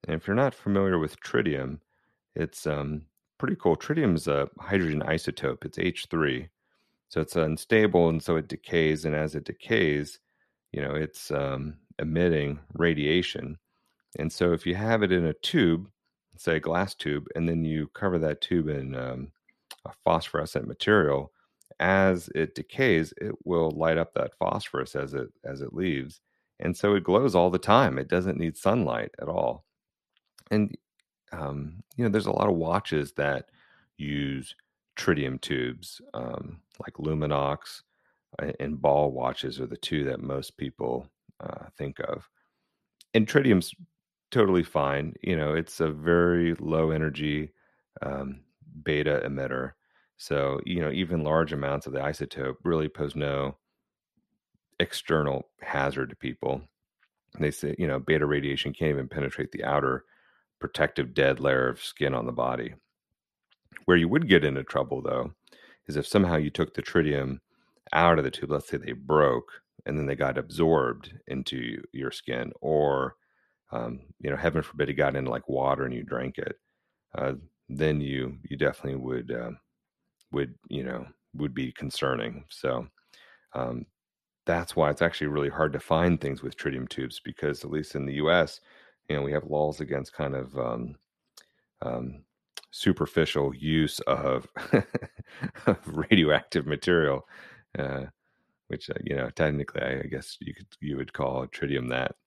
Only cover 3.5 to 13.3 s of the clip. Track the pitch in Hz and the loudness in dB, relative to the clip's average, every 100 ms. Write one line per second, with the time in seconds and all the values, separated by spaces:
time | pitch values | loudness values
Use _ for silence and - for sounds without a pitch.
3.5 | 196 - 151 - 156 127 80 76 71 71 | 2 2 2 2 2 4 2 2 0 0
4.5 | - - 98 82 76 73 80 - - 67 | -6 0 2 2 0 0 0 -2 -4 -4
5.5 | - - - 90 - - 82 76 64 80 | -4 -8 -2 -2 -2 -4 0 0 -2 -8
6.5 | _ _ _ _ _ _ - 78 87 78 | _ _ _ _ _ _ -4 -2 0 0
7.5 | 78 - 110 107 90 85 80 - 80 73 | 0 2 4 6 6 4 2 0 -2 -2
8.5 | 78 - 85 78 78 80 76 78 76 71 | -12 -2 2 2 2 0 -2 -2 -4 -10
9.5 | 90 - 113 82 73 73 - _ _ _ | -14 0 2 4 2 -4 -12 _ _ _
10.5 | _ _ 73 69 73 78 - - 71 69 | _ _ -6 -4 -4 -4 -8 -6 -2 -2
11.5 | 67 73 78 _ - 78 80 87 78 71 | -4 -8 -12 _ -8 -2 4 4 4 0
12.5 | 71 - - 85 76 73 87 - | -4 -10 0 2 2 2 2 2